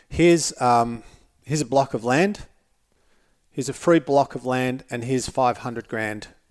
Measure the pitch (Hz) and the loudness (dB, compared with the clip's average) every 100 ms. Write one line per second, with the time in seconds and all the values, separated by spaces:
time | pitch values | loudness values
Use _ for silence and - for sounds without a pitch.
0 | - - 170 170 - - 123 120 117 117 | -10 2 4 4 2 -2 2 2 2 -4
1 | - - _ _ - 151 120 135 135 120 | -14 -20 _ _ -6 -4 0 0 0 -2
2 | 117 135 196 208 - _ _ _ _ _ | 0 2 2 -2 -14 _ _ _ _ _
3 | _ _ _ _ _ - 127 131 - 165 | _ _ _ _ _ -8 -8 -2 4 4
4 | 139 139 135 131 123 127 127 131 - 120 | 4 2 2 -2 -4 -2 -2 -4 -6 -8
5 | 120 131 - - 123 117 127 117 - 113 | -2 -2 -2 0 0 0 -6 -10 -8 -6
6 | 110 107 - _ _ | -4 -6 -12 _ _